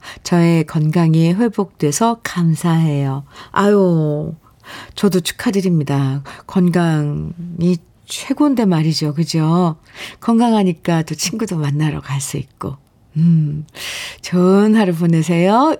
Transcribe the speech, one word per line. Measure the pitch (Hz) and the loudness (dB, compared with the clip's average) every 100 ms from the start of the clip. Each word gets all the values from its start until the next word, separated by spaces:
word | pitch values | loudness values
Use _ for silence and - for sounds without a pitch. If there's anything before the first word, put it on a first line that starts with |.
| - - | -20 -18
저의 | - 175 170 165 156 | -2 2 4 2 0
건강이 | 160 156 175 165 160 165 | 0 0 2 2 4 2
회복돼서 | 185 233 214 190 - 147 143 233 233 | 2 0 -2 -6 -2 -2 0 0 -2
감사해요." | - 175 165 156 175 165 160 143 139 135 139 - - | -6 -2 0 0 0 2 2 0 -2 -4 -10 -20 -6
아유, | - 202 202 185 165 151 147 160 160 _ _ - - - | 0 2 4 4 2 0 -2 -6 -10 _ _ -20 -20 -18
저도 | - 202 180 | -2 0 0
축하드립니다. | 175 - 247 196 185 170 139 139 135 139 139 - - | -2 -6 -2 -2 0 0 0 -2 -2 -4 -8 -18 -6
건강이 | 196 180 175 165 156 147 151 156 170 175 165 175 175 - _ - | 0 2 2 2 0 -2 -4 -8 -10 -12 -2 0 -2 -6 _ -14
최고인데 | - - 277 294 247 | -12 -6 0 0 2
말이죠. | 208 165 156 151 151 | 2 2 0 -2 -4
그죠? | 143 160 160 156 170 175 156 _ - - - | -2 -2 0 2 2 0 -2 _ -18 -18 -8
건강하니까 | - 226 240 220 190 165 - 165 | 0 2 2 2 0 -2 -2 -2
또 | 160 | -2
친구도 | 151 - 220 220 170 | -6 -6 -6 -4 -4
만나러 | 147 143 151 147 | -2 0 -2 -4
갈 | - 139 | -6 -8
수 | - - | -6 -8
있고. | - _ - 139 _ _ _ 151 | -10 _ -10 -10 _ _ _ 0
음, | 170 165 147 151 151 - - - - - | 2 4 0 -4 -10 -14 -12 -12 -12 -14
좋은 | - 180 180 196 214 220 | -4 2 4 4 4 4
하루 | 196 | 2
보내세요. | 165 170 165 156 170 180 226 302 - | 0 2 2 2 2 2 4 2 0